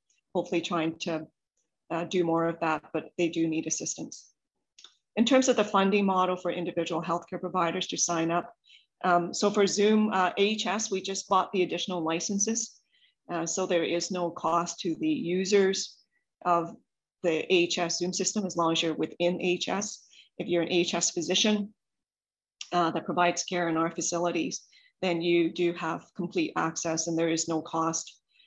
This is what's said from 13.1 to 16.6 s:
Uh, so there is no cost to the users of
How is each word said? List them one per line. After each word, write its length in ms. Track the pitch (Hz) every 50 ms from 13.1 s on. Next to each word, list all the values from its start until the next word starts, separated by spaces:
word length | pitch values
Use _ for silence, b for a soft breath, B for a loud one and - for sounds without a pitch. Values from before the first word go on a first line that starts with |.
| b b _ -
Uh, 160 | 170 170 165
so 200 | 160 - 190 185
there 180 | 185 185 170 165
is 280 | - 170 175 170 -
no 180 | 185 180 175 170
cost 480 | 170 - - 165 165 170 175 175 - -
to 160 | - 180 160 -
the 100 | 156 156
users 880 | 156 - 160 170 180 185 190 180 208 202 196 190 190 - - - - _ _ _ _ _ _ _ _ - -
of 300 | 175 175 170